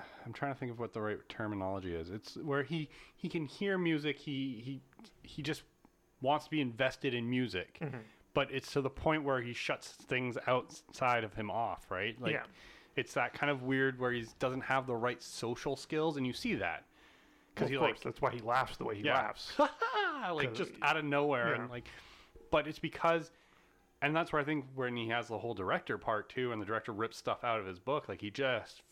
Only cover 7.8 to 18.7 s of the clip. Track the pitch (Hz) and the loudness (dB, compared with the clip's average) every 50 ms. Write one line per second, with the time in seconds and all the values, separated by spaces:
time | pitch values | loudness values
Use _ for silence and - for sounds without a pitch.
7.8 | 170 147 135 120 110 107 - - _ _ - 143 139 131 135 135 - - - 143 | -6 -6 -6 -8 -10 -14 -18 -20 _ _ 0 0 0 2 0 -4 -6 -2 0 2
8.8 | 135 131 - - - 160 156 156 147 139 135 127 120 120 120 - - - 147 - | 2 2 0 0 2 2 2 2 2 2 2 2 0 -2 -4 -4 -2 -2 -2 -2
9.8 | - - - - - - 131 127 127 127 113 - - - 127 127 - - - - | -6 -10 -16 -16 -6 -2 0 0 2 0 -2 -2 2 2 2 2 2 -2 -8 -18
10.8 | - - - - 135 123 120 117 113 104 - 110 110 104 92 110 117 107 90 - | -18 -16 -6 0 2 4 4 4 2 0 -4 -4 -4 -2 0 0 0 0 -2 -4
11.8 | - - 98 90 98 110 113 110 123 - - - 117 - - - - - - - | -6 -6 -4 -2 -2 -2 -4 -2 -2 0 0 0 -2 -6 -12 -18 -20 -20 -20 -20
12.8 | - - - - 123 - - 139 123 123 - - - 143 143 131 123 127 135 135 | -20 -6 -4 -4 -4 -2 0 0 0 0 0 0 0 0 2 0 0 2 2 4
13.8 | 135 135 127 123 127 123 123 120 113 - - - 135 131 127 131 127 - 131 135 | 4 4 2 2 0 0 0 0 -2 -6 -4 -2 0 0 0 0 0 2 2 2
14.8 | 127 127 120 117 113 123 123 - - - - - - 117 120 - - 151 139 - | 2 0 0 0 0 0 -2 -2 -8 -12 -8 -4 -4 -2 -2 -2 -2 -4 -4 -4
15.8 | - - 156 156 156 165 156 143 131 127 120 - - 247 208 120 95 85 82 - | -4 -2 0 2 2 2 2 0 0 -2 -2 -2 -2 -2 0 0 0 -2 -2 -4
16.8 | - - _ - - - - - - - - _ _ _ - - - 123 135 135 | -8 -14 _ -20 -20 -20 -20 -20 -20 -20 -20 _ _ _ -4 -2 0 0 2 4
17.8 | - 139 110 - - 131 120 - - 127 117 120 107 110 120 131 127 117 | 2 2 2 0 -4 -8 -2 0 0 0 0 0 0 2 2 2 2 2